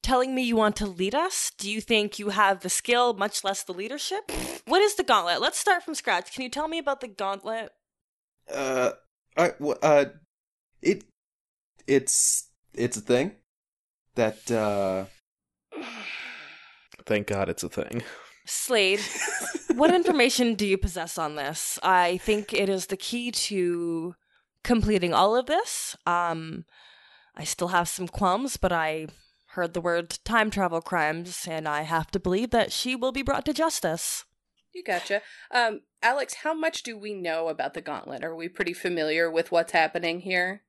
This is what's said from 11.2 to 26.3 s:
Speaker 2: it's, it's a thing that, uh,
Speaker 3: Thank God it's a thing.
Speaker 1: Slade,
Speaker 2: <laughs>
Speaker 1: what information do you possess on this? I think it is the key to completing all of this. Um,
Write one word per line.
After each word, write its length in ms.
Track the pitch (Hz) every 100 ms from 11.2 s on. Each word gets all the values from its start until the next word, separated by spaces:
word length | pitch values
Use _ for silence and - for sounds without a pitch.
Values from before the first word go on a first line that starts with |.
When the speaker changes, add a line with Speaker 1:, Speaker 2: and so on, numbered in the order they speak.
| _ _ _ _ _ _ -
Speaker 2:
it's, 640 | 139 131 - - - - _ _
it's 220 | - 120 113
a 60 |
thing 320 | - 123 165 - _ _ _ _ _ _ _ -
that, 340 | 110 110 -
uh, 560 | 113 107 101 98 95 95 - _ _ _ _ _ - 247 233 202 - - - - - - - _ - -
Speaker 3:
Thank 220 | 107 104
God 220 | 101 92
it's 140 | -
a 60 | -
thing. 320 | - - - - - - - -
Speaker 1:
Slade, 560 | - - 233 190 202 202 - - -
Speaker 2:
<laughs> 380 | 719 740 - 240
Speaker 1:
what 180 | 311
information 600 | 359 349 302 247 247 240 214
do 100 | 208
you 120 | 190
possess 400 | 190 175 170 -
on 180 | 156 151
this? 440 | 139 160 - -
I 340 | 180 185 175 180
think 360 | - 214 208
it 160 | 202 196
is 160 | 190 180
the 100 | 196
key 340 | - 240 240
to 840 | 226 - 202 180 175 170 165 165 175 _ _ _ _
completing 500 | - 233 208 208 175
all 220 | 147 190 233
of 100 | 240
this. 480 | 330 440 - - - -
Um, 600 | 175 170